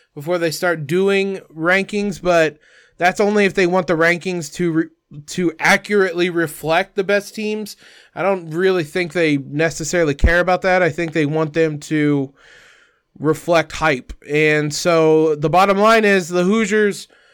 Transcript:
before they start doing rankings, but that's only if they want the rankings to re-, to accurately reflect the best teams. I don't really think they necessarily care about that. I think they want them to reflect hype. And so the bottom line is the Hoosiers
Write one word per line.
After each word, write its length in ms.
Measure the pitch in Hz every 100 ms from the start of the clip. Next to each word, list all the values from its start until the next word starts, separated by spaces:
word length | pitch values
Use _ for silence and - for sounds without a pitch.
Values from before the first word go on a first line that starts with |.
| _ -
before 200 | 147 175
they 140 | 165
start 380 | 151 175 165 143
doing 480 | 175 196 196 196 190 -
rankings, 680 | 156 165 185 190 208 202 151
but 380 | 175 170 160 147 _ _ _ -
that's 220 | 175 185
only 240 | 208 208
if 100 | 202
they 140 | 170 180
want 180 | 180 185
the 80 |
rankings 580 | 170 165 170 190 180 151
to 180 | - 175
re-, 160 | 160 160 _ _ 143 147
to 260 | - 175 -
accurately 680 | 156 196 196 208 190 170 180
reflect 680 | 170 160 - 151 165 196 -
the 80 |
best 280 | 185 202 196
teams. 440 | - 214 214 208 - - - _ -
I 80 |
don't 260 | 180 190 165
really 320 | 156 185 185
think 300 | 147 180 175
they 240 | 175 165 143
necessarily 800 | 135 143 160 156 156 175 160 139
care 240 | - 170
about 220 | 180 180
that. 200 | 190 185
I 80 | 175
think 220 | 151 165
they 140 | 156 147
want 260 | 156 160
them 260 | 156 160 151
to 520 | - 156 147 143 135 - - - - _ _ _ _ -
reflect 540 | 139 151 - 170 156
hype. 420 | - 160 135 - - -
And 460 | 147 156 151 151
so 640 | 147 180 165 160 156 156 151
the 120 | 156
bottom 300 | 165 202 196
line 260 | 214 226
is 240 | 214 196 165
the 140 | 175
Hoosiers 640 | 180 220 214 214 208 190 - _ _